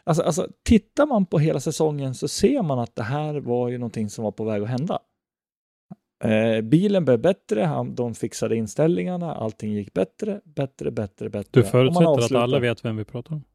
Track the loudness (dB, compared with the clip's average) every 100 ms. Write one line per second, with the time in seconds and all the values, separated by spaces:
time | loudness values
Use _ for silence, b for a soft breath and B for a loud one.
0 | -2 0 2 0 -4 -4 4 4 4 0
1 | 2 2 0 2 2 0 -2 0 0 0
2 | -6 -6 -6 0 2 2 0 -2 -4 -6
3 | -4 -4 -4 -4 -2 -2 -2 -4 -6 -6
4 | -6 -4 -6 -4 -4 -4 -4 -4 -4 -6
5 | _ _ _ _ _ _ _ _ -20 -20
6 | _ -6 0 2 2 0 2 2 4 2
7 | 2 2 2 0 -2 -2 0 -2 -4 -4
8 | -6 -6 -8 -4 -2 -2 -2 0 2 2
9 | -2 -6 -6 -6 -8 -6 -6 -6 -4 -4
10 | -4 -4 -8 -8 -10 -8 -8 -6 -8 -6
11 | -6 -8 -10 -8 2 4 6 6 4 4
12 | 4 4 4 2 2 0 0 -2 -4 -6
13 | -8 -10 -10 -10 -12